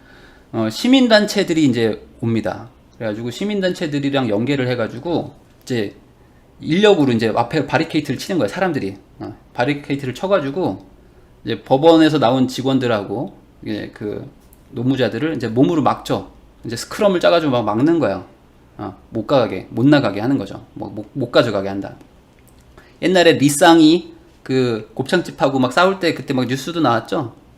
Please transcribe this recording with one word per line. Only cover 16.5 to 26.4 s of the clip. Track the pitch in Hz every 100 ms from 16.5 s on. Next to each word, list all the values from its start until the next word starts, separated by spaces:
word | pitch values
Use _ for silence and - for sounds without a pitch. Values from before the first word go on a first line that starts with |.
| _ -
이제 | 117
스크럼을 | - - 208 180
짜가지고 | 170 175 156
막 | 123
막는 | 107 107 147 170
거예요. | 113 92 90 - _ _ _ -
어, | 101 - -
못 | 113 104
가게, | 139 107 92 -
못 | 117 135
나가게 | 147 117 98
하는 | 120 135
거죠. | 98 - -
뭐, | - 101
못, | 107 104
못 | 139 120
가져가게 | 160 117 104 98
한다. | 98 - - - _ _ _ _ - _ - - -
옛날에 | 160 185 165
리쌍이 | 127 143 143 175 165 156 175 - - _ _
그 | - 131 123 110 -
곱창집하고 | - 123 180 - 143 147 135
막 | 127
싸울 | 175 185 190
때 | 170
그때 | 139 135
막 | 131